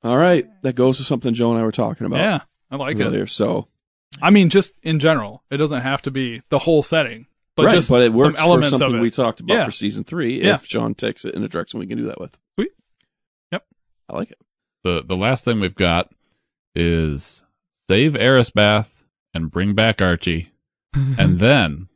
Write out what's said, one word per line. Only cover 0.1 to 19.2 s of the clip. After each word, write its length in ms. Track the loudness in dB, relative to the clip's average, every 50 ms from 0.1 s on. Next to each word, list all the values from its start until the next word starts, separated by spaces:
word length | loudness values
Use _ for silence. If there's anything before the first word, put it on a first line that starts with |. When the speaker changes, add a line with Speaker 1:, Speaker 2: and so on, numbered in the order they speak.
| 2
Speaker 1:
right. 320 | 2 4 4 2 2 0 _ _ _
That 140 | -6 -4 0
goes 200 | 2 2 2 2 -2
to 40 | -4
something 300 | -6 -6 -4 -2 -4 -2
Joe 180 | 0 0 0
and 80 | 0 0
I 40 | -2
were 80 | -2 -2
talking 340 | -2 -4 -4 -4 _ -6
about 140 | -4 -2 -2
Speaker 2:
Yeah, 180 | 0 0 -2 -4 -6 _ _ _ _ _
I 60 | -10
like 180 | -8 -6 -6 -2
it. 80 | -2 -2
Speaker 1:
earlier, 240 | -2 -2 -4 -4
so. 400 | -6 -2 -2 -2 -2 -2 -4 -6 _ _ _ _ _ _ _ _ _ -10 -2
Speaker 2:
I 80 | 2 4
mean, 200 | 6 6 6 6
just 220 | 4 2 0 0 _ _ _
in 180 | -4 -2 0
general. 420 | 2 2 0 0 -4 -8 -14 -18 _ _
It 60 | -4
doesn't 240 | -2 -2 -2 -2 -4
have 200 | -4 -4 -6 -4 -6
to 80 | -6
be 320 | -4 -4 -6 -6 -8 -12 _
the 120 | _ -2 0
whole 220 | 2 4 2 2
setting, 440 | 2 2 0 0 0 -2 -6 -14 -18 _ _ _ _ _ _
but 80 | 2 4
Speaker 1:
Right, 100 | 6 6
Speaker 2:
just 140 | 4 4 4
Speaker 1:
but 120 | 4 4
it 100 | 4 4
Speaker 2:
some 60 | 4
Speaker 1:
works 200 | 4 4 4 2 2
for 20 |
Speaker 2:
elements 300 | 4 4 4 4 4 2
of 80 | 2 2
Speaker 1:
something 200 | 2 0 0 0
Speaker 2:
it. 20 |
Speaker 1:
we 100 | 0 0
talked 300 | 0 0 -2 -2 -2 -6
about 120 | -2 -2 0
Speaker 2:
Yeah. 120 | 0 0
Speaker 1:
for 60 | -2
season 340 | -4 -6 -6 -6 -6 -6 -10
three, 360 | -10 -8 -4 -4 -4 -2 0
Speaker 2:
Yeah. 120 | 0 0 0
Speaker 1:
if 100 | 0 -4
John 300 | -6 -6 -4 -4 -4 -6
takes 300 | -6 -6 -8 -8 -8 -12
it 100 | -10 -8
in 80 | -8 -8
a 60 | -6
direction 320 | -6 -8 -8 -8 -10 -12
we 60 | -10
can 100 | -8 -8
do 80 | -8 -8
that 160 | -8 -8 -12
with. 160 | -14 -16 _ _ _ _ _
Speaker 2:
Sweet. 140 | -6 -6 -6 _ _ _ _ _ _ _ _ _ _ _ _ _ _ _ _
Yep. 140 | -12 -12 _ _ _ _ _ _ _ _ _
Speaker 1:
I 80 | -12 -10
like 160 | -10 -10 _
it. 80 | -14 _ _ _ _ _ _ _ _ _ _
Speaker 3:
The, 180 | -4 -4 -4 -4
the 120 | -4 -4
last 260 | -2 -2 -2 -2 -2 -2
thing 160 | -4 -2 -2
we've 160 | -2 -4 -2
got 340 | 0 0 2 2 0 -2 _ _ _ _ _ _ _ _ _ _ _ _ _ _
is 680 | -2 0 0 2 0 0 -2 -4 -6 -10 -14 -18 -20 _ _ _ _ _ _ _ _ _ 0
save 240 | 2 2 2 2 2
Erisbath 720 | 2 2 4 4 4 2 2 _ 2 4 4 4 2 -2 _ _ _ _ _ _ _